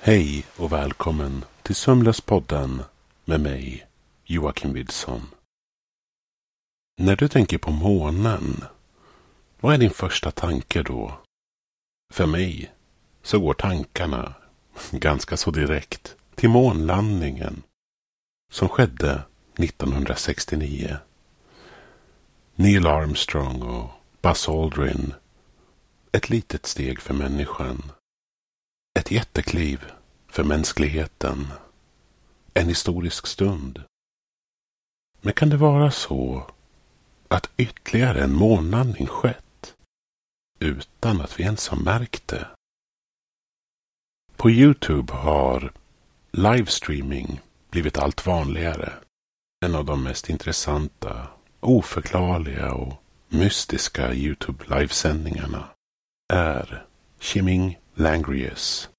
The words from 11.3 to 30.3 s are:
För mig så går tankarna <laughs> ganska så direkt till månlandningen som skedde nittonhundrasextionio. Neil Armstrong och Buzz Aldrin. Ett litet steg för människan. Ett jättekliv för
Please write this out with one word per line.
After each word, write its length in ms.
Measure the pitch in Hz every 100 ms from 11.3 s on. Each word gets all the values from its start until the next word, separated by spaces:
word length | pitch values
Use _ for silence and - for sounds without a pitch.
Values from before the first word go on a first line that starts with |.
| _ _ _ _ _ _ _ _
För 120 | - 85
mig 480 | 82 92 71 - _ _ _ _ _
så 160 | - 107
går 140 | 82
tankarna 800 | - 98 87 - - 87 64 - - _ _
<laughs> 280 | _ - -
ganska 460 | 67 78 76 - -
så 140 | -
direkt 640 | 78 73 76 - - - - _ -
till 140 | 117
månlandningen 1120 | 120 131 80 80 90 107 98 76 67 71 - - _ _ _ _ _ _ _ _
som 180 | - 95
skedde 520 | - 113 - 73 69 - _ _ -
nittonhundrasextionio. 1400 | - - 69 69 67 67 - 78 - 78 76 71 76 73 - _ _ _ _ - - - - _ _ _ _ _ _ -
Neil 320 | 98 98 85
Armstrong 720 | 76 76 69 - 78 69 62
och 280 | 60 60 60 - _ _
Buzz 280 | 87 87 -
Aldrin. 640 | 78 80 71 67 67 67 69 _ _ _ _ _ _ _ _ _
Ett 180 | 110 -
litet 360 | 113 - - -
steg 360 | - 65 64
för 120 | -
människan. 760 | 69 69 69 71 - 64 65 71 - _ _ _ _ _ _ _ _ _ -
Ett 120 | -
jättekliv 680 | - - - - 82 78 67 - - _ _
för 140 | _